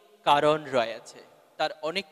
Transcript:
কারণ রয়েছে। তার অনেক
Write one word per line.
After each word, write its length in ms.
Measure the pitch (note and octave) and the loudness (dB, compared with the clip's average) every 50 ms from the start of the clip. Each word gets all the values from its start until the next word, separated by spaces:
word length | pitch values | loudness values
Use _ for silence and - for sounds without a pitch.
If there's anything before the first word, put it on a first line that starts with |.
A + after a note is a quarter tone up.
| _ _ _ _ - | _ _ _ _ 2
কারণ 420 | E3 D3 C#3+ D3+ D3+ D#3 D#3 D3+ | 2 2 4 4 2 2 0 -2
রয়েছে। 540 | C3+ C3 B2 A2+ A2+ A2 A2 - - - B2 - - _ _ _ _ _ | -4 -2 -2 -2 -2 -4 -12 -16 -20 -20 -20 -20 -20 _ _ _ _ _
তার 120 | - D#3 D3+ - - | -4 -4 -4 -6 -6
অনেক 240 | - D#3 E3 F#3+ F#3+ - | -8 -8 -6 -6 -8 -10